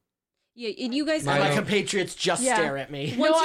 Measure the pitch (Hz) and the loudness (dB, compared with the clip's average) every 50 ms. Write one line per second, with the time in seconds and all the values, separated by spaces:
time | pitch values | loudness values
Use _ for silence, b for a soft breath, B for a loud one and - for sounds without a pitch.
0 | _ _ _ _ _ _ _ _ _ _ _ 233 240 220 - - 254 240 240 285 | _ _ _ _ _ _ _ _ _ _ _ -10 -8 -8 -6 -6 -4 -4 -2 -2
1 | 302 302 311 311 - - 285 143 - - 143 214 185 - 208 202 185 - - 196 | 0 0 -2 0 0 0 2 2 2 2 2 0 0 0 0 0 0 0 -2 -2
2 | 175 180 - - - 185 175 - 247 262 247 214 165 147 139 139 131 - 147 139 | -2 -4 -4 -4 -2 0 0 2 2 2 2 2 2 0 -2 -4 -6 -6 -6 -6
3 | 139 - 240 240 311 311 320 320 320 | -6 -4 -2 2 2 4 4 4 4